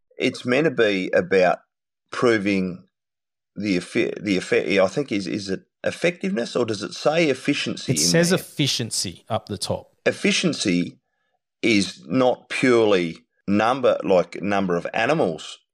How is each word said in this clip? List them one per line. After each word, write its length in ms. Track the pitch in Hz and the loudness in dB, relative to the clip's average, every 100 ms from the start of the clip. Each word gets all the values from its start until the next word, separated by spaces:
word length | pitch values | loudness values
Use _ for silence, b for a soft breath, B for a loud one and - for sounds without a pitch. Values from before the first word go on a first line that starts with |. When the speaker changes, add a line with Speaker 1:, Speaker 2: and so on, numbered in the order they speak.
| _ - | _ -4
Speaker 1:
It's 260 | 127 127 | -4 -4
meant 200 | 120 127 | 0 2
to 60 | 156 | 2
be 380 | 123 110 98 92 | 2 2 2 0
about 460 | - 90 95 90 - _ _ _ _ _ | 0 2 4 4 2 _ _ _ _ _
proving 720 | - 123 110 101 98 92 87 - _ _ _ _ _ _ - | 0 2 2 2 0 -2 -6 -16 _ _ _ _ _ _ -8
the 200 | 104 90 | -2 -2
effe-, 420 | - 117 - - | -2 -2 -2 -4
the 160 | 104 92 | -2 -2
effe-, 440 | 87 120 - 95 | 0 0 2 2
I 60 | 95 | 2
think 240 | 147 143 | 0 -4
is, 140 | 101 90 | -4 -4
is 220 | 104 95 | -6 -6
it 100 | 92 - _ | -8 -10 _
effectiveness, 720 | 107 - 170 175 196 196 - | -8 -2 -2 -2 -4 -4 -4
or 100 | - | -2
does 200 | 117 104 | -2 -4
it 80 | 104 | -8
say 360 | - 147 160 160 | -4 0 2 2
efficiency 640 | 131 - 147 - - - | 0 -2 -2 -4 -6 -4
Speaker 2:
It 40 | - | -2
Speaker 1:
in 60 | 175 | 2
Speaker 2:
says 240 | 170 175 | 2 2
Speaker 1:
there? 80 | 180 | 0
Speaker 2:
efficiency 840 | - - 139 - 113 - - 87 - | -2 -4 -2 -2 -4 -6 -6 -10 -6
up 180 | 110 - | -6 -4
the 120 | 101 | -8
top. 380 | - 92 - _ - | -6 -6 -8 _ -4
Speaker 1:
Efficiency 920 | 120 196 190 180 131 107 87 87 - _ _ _ _ _ _ | -2 0 0 0 0 0 0 -2 -8 _ _ _ _ _ _
is 440 | - 104 90 - - | 2 2 0 -6 -4
not 420 | 117 127 - - | 2 2 0 -4
purely 720 | - 131 117 110 98 85 82 _ _ - | -2 4 4 6 4 0 -6 _ _ -2
number, 500 | 101 110 135 120 95 | 0 2 2 2 0
like, 360 | 82 - - - | 2 2 2 -4
number 360 | 95 101 95 87 | -2 0 0 -2
of 100 | 82 | -2
animals 640 | - 117 160 107 78 - - _ | -2 0 0 0 -4 -10 -18 _